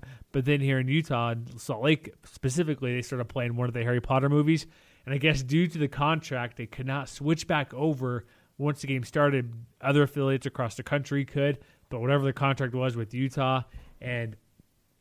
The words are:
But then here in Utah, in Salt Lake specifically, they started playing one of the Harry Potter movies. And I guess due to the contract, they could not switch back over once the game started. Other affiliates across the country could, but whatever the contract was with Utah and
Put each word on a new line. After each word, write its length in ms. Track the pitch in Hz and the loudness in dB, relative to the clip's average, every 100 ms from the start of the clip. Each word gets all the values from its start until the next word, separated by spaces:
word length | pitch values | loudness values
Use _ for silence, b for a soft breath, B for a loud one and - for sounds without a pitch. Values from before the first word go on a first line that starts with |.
| B B - | B B -6
But 140 | 139 127 | -2 2
then 160 | 147 | 2
here 180 | 135 131 | 2 2
in 80 | 127 | 2
Utah, 440 | 156 160 123 120 | 2 2 0 0
in 280 | 117 123 120 | -2 -6 -10
Salt 240 | - 110 | -6 0
Lake 280 | 139 156 - - | 4 4 0 -18
specifically, 720 | - - 131 139 160 135 127 123 | -20 -6 -2 0 0 -2 -2 -4
they 80 | |
started 220 | 120 127 117 | -4 -6 -4
playing 300 | 135 120 117 | -4 -2 -2
one 120 | 123 | -2
of 80 | 120 | -2
the 80 | |
Harry 180 | 117 123 | 0 0
Potter 280 | - 131 139 | 2 2 4
movies. 360 | 147 151 160 - b b b 127 | 4 4 2 -2 b b b -6
And 80 | |
I 60 | 139 | 0
guess 240 | 156 147 | 2 2
due 240 | 127 156 175 | 2 2 2
to 100 | 160 | 0
the 120 | 143 | -2
contract, 680 | - 147 160 - 127 120 - | 0 0 0 -2 -6 -6 -8
they 80 | 117 | -12
could 220 | - 127 | -8 -6
not 200 | 139 135 | -4 -6
switch 380 | - 143 160 - | -4 0 0 0
back 260 | 156 139 123 | 0 0 0
over 500 | 156 139 127 123 - b b - | 0 0 -2 -4 -6 b b -4
once 240 | 143 143 | -2 -2
the 60 | 135 | -2
game 160 | 131 | -4
started. 500 | 117 151 143 139 120 117 117 _ | -2 4 4 4 0 -8 -16 _
Other 220 | 135 143 | 2 4
affiliates 440 | 139 147 135 135 131 | 4 2 2 2 -2
across 260 | - 117 | -4 -4
the 80 | - | -4
country 420 | - 147 131 143 | -2 -2 0 -2
could, 360 | 135 143 143 143 b b _ | -2 0 0 0 b b _
but 100 | 123 | -4
whatever 240 | 123 143 | 2 2
the 100 | 135 | 2
contract 400 | 131 139 135 131 | 2 0 0 -2
was 220 | 127 127 117 | 0 -2 -2
with 180 | 107 | -6
Utah 480 | 120 135 143 131 131 123 B B - | -2 -2 0 0 0 -2 B B -14
and 360 | 127 123 117 104 _ _ _ _ _ _ | -8 -6 -6 -10 _ _ _ _ _ _